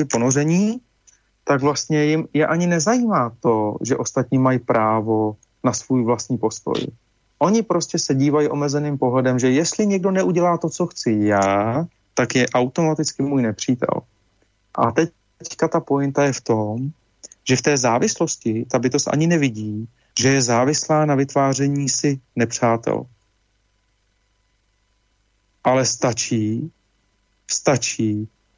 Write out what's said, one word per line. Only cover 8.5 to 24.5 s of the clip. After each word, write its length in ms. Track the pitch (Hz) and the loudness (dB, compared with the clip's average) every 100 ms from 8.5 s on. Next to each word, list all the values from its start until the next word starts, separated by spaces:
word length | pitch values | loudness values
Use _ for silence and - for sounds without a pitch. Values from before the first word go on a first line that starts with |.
omezeným 480 | 143 143 139 147 143 | 0 -2 -2 -2 -2
pohledem, 420 | 127 127 127 127 | 0 2 2 2
že 100 | 127 | 2
jestli 340 | 131 147 - 208 | 2 0 0 0
někdo 240 | 196 185 | 0 0
neudělá 460 | 190 185 180 175 170 | 0 0 2 2 0
to, 120 | 165 | -2
co 180 | - 175 | -4 -4
chci 240 | - - | -4 -2
já, 760 | 107 104 101 98 98 107 123 170 _ _ | 0 2 2 2 2 0 -2 -4 _ _
tak 220 | - 123 131 | -4 -2 0
je 100 | 123 | 0
automaticky 760 | - 123 - 165 156 156 - | 0 0 0 0 0 -2 -4
můj 180 | 139 139 | -2 0
nepřítel. 600 | 117 104 - 123 - - - _ _ _ _ _ _ - | -2 -2 -2 -2 -2 -4 -6 _ _ _ _ _ _ -2
A 160 | 117 | 0
teďka 760 | 117 165 - _ - - - 160 | 2 0 -2 _ -20 -18 -4 -2
ta 120 | 170 | -2
pointa 440 | - 139 139 139 | 0 0 0 0
je 100 | 143 | 0
v 80 | 123 | 0
tom, 360 | - 113 107 113 135 - _ _ - _ - | -2 -2 -2 -4 -6 -10 _ _ -20 _ -2
že 80 | 127 | 0
v 60 | |
té 160 | - 143 | 2 0
závislosti 880 | 123 117 214 - 165 - 117 110 123 | 2 2 0 -2 -4 -4 -4 -4 -2
ta 100 | 131 | -2
bytost 280 | 123 143 - | 0 -2 0
ani 200 | 143 165 | 0 2
nevidí, 600 | 170 139 107 107 104 113 _ _ - | 2 0 -2 -6 -6 -10 _ _ -2
že 100 | 131 | 2
je 120 | 139 | 2
závislá 640 | 123 117 127 151 - 156 151 | 2 2 2 0 0 2 2
na 100 | 139 | 2
vytváření 720 | 139 143 139 135 143 143 139 | 0 0 0 2 0 0 -2
si 300 | - 151 135 - - | -2 -2 -2 -4 -4
nepřátel. 720 | 113 - 120 113 117 53 127 _ _ _ _ _ _ _ _ _ _ _ _ _ _ | -2 0 0 0 -2 -4 -6 _ _ _ _ _ _ _ _ _ _ _ _ _ _